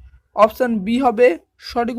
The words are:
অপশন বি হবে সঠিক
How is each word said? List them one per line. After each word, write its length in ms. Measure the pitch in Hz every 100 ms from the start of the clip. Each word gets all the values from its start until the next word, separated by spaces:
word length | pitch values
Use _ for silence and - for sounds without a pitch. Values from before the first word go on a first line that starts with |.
| - _ _ -
অপশন 260 | 220 220 247 220
বি 120 | 185 240
হবে 240 | 262 220 247 330 _ _ -
সঠিক 280 | 240 240